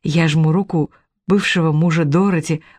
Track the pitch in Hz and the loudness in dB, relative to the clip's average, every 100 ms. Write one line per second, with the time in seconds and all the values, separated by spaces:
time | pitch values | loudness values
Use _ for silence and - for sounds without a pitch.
0 | 170 160 165 156 156 170 196 170 143 _ | -2 0 0 2 2 0 -2 -2 -4 _
1 | _ _ - 196 - 180 160 151 175 160 | _ _ -2 0 0 -2 0 0 0 0
2 | 147 165 196 175 151 156 - | 0 0 0 -2 -4 -8 -8